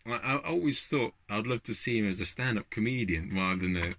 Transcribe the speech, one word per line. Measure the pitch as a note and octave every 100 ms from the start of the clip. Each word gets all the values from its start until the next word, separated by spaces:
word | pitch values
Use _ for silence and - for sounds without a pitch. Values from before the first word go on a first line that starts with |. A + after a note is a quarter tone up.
| -
like, | A#2+
I, | C3 C#3
I | D#3+
always | E3+ D#3+ C3+ -
thought | D3 A2+ - -
I'd | G#2 A#2
love | B2
to | -
see | A2 - A#2
him | G2+
as | F#2
a | F#2+
stand-up | - B2+ A2 -
comedian | - A2+ C3 G2+ D#2+ E2
rather | F#2+ F#2 F#2
than | F#2 F2+
a | E2+